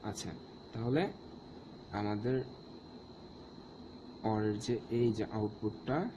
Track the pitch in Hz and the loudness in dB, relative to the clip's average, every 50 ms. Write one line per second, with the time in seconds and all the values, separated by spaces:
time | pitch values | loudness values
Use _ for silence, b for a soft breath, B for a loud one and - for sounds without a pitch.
0 | - 110 98 - - 85 80 - - - - - - - - 113 113 120 131 151 | -4 -4 -4 -4 -6 -6 -8 -8 -12 -14 -14 -14 -14 -8 -4 0 2 4 6 6
1 | 185 208 - - - - - - - - - - - - - - - - - 104 | 6 4 0 -6 -12 -12 -12 -12 -14 -14 -14 -14 -14 -14 -14 -14 -12 -4 -2 0
2 | 104 104 104 104 107 120 131 131 127 - - - - - - - - - - - | 2 2 2 2 4 4 4 4 2 0 -6 -12 -12 -14 -14 -14 -14 -14 -14 -14
3 | - - - - - - - - - - - - - - - - - - - - | -14 -14 -14 -14 -14 -14 -14 -14 -14 -14 -14 -14 -14 -14 -14 -14 -14 -12 -12 -12
4 | - - - - - 110 110 107 107 107 104 104 107 - 120 110 - - 113 120 | -12 -14 -14 -2 2 2 4 4 4 4 4 2 2 2 2 2 2 2 4 6
5 | 120 117 107 107 107 - - 110 107 104 - - - 107 - - - - 131 151 | 6 6 6 4 0 0 2 2 2 2 0 2 0 0 0 0 0 2 2 4
6 | 190 240 - | 4 2 -2